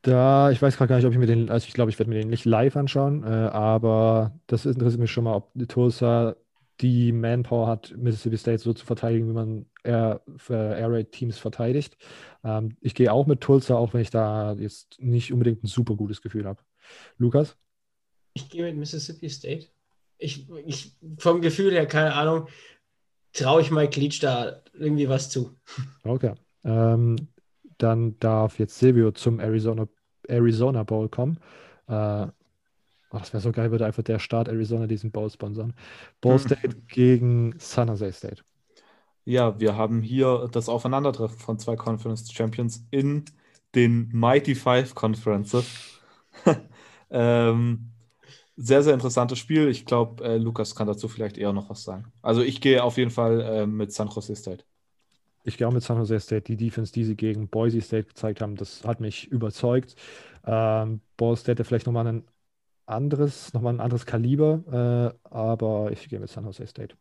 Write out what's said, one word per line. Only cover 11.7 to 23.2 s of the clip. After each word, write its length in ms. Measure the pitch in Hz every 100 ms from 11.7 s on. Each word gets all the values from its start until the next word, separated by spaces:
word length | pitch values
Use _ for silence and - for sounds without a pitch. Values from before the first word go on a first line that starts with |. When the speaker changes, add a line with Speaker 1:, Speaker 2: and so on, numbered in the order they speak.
| 139 143 _ - - - _
Speaker 1:
Ähm, 320 | 113 110 110 -
ich 120 | 123
gehe 160 | - 123
auch 140 | 117 143
mit 140 | 135
Tulsa, 360 | - 135 - 120
auch 180 | 117
wenn 60 | 120
ich 80 | 113
da 420 | 117 107 107 107
jetzt 460 | 101 104 - _ -
nicht 320 | 127 120 120
unbedingt 300 | 123 120 113
ein 40 | 104
super 260 | 127 117
gutes 260 | 104 104 104
Gefühl 240 | 110 107 98
hab. 160 | 98 _ _ - - - _
Lukas? 400 | 120 143 151 _ _ _ _ _ _ _ _
Speaker 2:
Ich 160 | - -
gehe 140 | 170
mit 120 | 170 151
Mississippi 540 | 151 156 - 160 160
State. 380 | - - 160 - _ _ _ _ _
Ich, 300 | 151 139 135 165 160
ich, 300 | 135 - _ 160 156
vom 220 | 170 170
Gefühl 320 | 170 160 196
her, 140 | 180 147
keine 280 | 151 156
Ahnung, 340 | 143 156 165 160 - - _ _ _ _ _